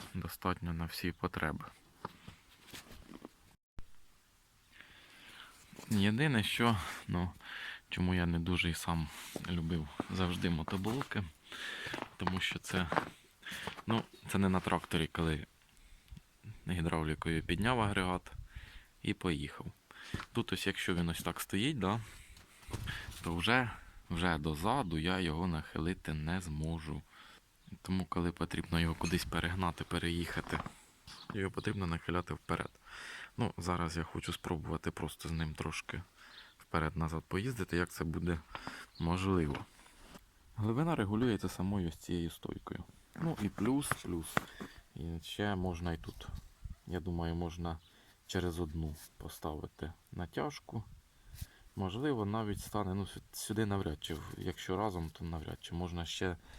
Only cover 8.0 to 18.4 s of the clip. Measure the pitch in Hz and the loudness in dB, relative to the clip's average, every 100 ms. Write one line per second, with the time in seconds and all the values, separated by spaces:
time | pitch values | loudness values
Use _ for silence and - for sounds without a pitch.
8 | 90 90 85 85 85 90 87 82 - 82 | 4 6 6 4 4 4 4 2 2 2
9 | 78 - - - 78 87 82 85 76 - | 2 -4 -8 -8 -2 0 2 2 0 -4
10 | - 92 90 90 92 82 80 98 101 127 | -2 2 2 4 2 2 2 0 2 0
11 | - 113 85 - - - - - - - | 0 -2 -4 -6 -14 -8 -8 -6 -6 -4
12 | - - 90 92 - 92 - 92 87 - | -6 -2 -2 0 0 -2 0 0 4 2
13 | - - - - - - - - - 113 | 0 -10 -20 -16 -10 -8 -8 -8 0 0
14 | - - - 95 98 90 87 87 - 82 | 0 -12 0 4 6 6 4 2 4 2
15 | 78 - 82 78 - - - - - - | 2 2 2 2 -2 -16 -20 -20 -20 -20
16 | - - - - 107 - - 90 80 82 | -18 -18 -18 -18 -16 -12 -2 2 4 4
17 | 78 76 - 80 80 87 110 127 104 98 | 2 0 2 0 2 2 4 4 4 4
18 | 92 90 - - | 2 0 -2 -12